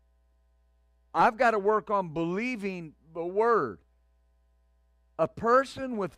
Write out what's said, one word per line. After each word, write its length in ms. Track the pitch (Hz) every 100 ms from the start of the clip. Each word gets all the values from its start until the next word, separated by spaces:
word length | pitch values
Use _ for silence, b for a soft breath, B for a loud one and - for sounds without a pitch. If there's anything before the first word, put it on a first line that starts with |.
| _ _ _ _ _ _ _ _ _ _ _
I've 240 | 156 202 220
got 140 | 247
to 80 | 220
work 300 | 196 214 185
on 240 | 202 175
believing 800 | 151 165 185 247 247 196 185 165 - _
the 120 | 165 175
word. 540 | 196 226 220 135 90 _ _ _ _ _ _ _ _ _ _ _ _ _ -
A 80 | 160
person 680 | - 226 254 262 262 262 233
with 160 | 180